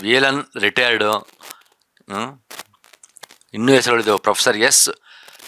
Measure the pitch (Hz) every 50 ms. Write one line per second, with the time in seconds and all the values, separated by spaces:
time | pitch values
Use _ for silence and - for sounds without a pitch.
0 | 95 104 120 135 139 135 139 143 151 - - 123 101 104 - 127 123 120 117 110
1 | 107 104 107 101 104 - - _ - - - - _ _ _ _ _ _ _ _
2 | _ - 98 101 113 127 139 131 _ - - - - - _ _ _ _ - _
3 | - _ _ - - - - - _ _ - 104 113 131 135 127 120 127 120 117
4 | 107 107 104 95 - 107 101 - - 127 113 104 113 135 135 - - - - -
5 | _ _ - - - - - - -